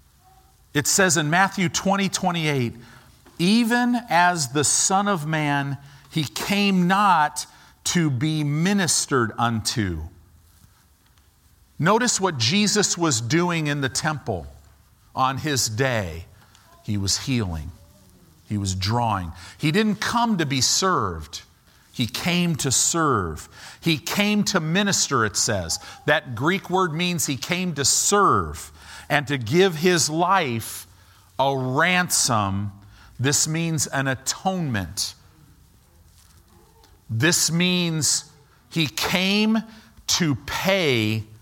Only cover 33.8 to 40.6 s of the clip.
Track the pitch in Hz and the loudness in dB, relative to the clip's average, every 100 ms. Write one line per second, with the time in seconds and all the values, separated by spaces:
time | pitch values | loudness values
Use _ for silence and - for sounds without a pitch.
33.8 | - 135 135 127 - - 190 185 151 110 | -2 -2 -2 -4 -6 -4 -4 -2 -2 -4
34.8 | 82 95 - - - - - - - _ | -4 -6 -8 -10 -20 -20 -20 -20 -20 _
35.8 | _ _ - - - - _ - - _ | _ _ -20 -20 -20 -20 _ -20 -20 _
36.8 | - _ - 110 156 170 - 165 180 180 | -20 _ -6 0 2 2 2 2 2 2
37.8 | 170 160 135 - - - _ _ - 160 | 0 0 0 -2 -6 -20 _ _ -6 -2
38.8 | 147 - - 185 190 208 220 220 220 - | -2 -2 -2 0 2 2 2 0 -2 -14
39.8 | - - - - 160 120 - - | -20 -12 -4 0 0 -2 -4 -4